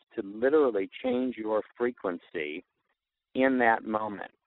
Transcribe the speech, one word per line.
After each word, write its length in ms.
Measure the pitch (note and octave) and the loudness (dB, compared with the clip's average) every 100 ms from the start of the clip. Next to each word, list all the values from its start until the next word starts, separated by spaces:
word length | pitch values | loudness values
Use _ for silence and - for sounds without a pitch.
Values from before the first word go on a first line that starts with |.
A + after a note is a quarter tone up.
| _ - | _ -10
to 60 | |
literally 680 | G2 G#2+ C3 D#3 C3+ G2+ F#2+ - | -8 -2 2 4 4 2 -4 -6
change 340 | B2+ B2 B2+ A2 | -4 -2 -2 -4
your 260 | G#2+ G#2+ - - | -2 -2 -4 -4
frequency 880 | B2 - G2 F2 _ E2+ D2+ E2+ - _ _ _ _ _ _ | -4 -2 -6 -6 _ -8 -8 -8 -14 _ _ _ _ _ _
in 240 | C3 C3+ B2+ | 2 2 4
that 260 | A#2 A2+ | 4 4
moment. 460 | A2 G#2+ A2 F#2+ - _ | 0 -4 -4 -8 -12 _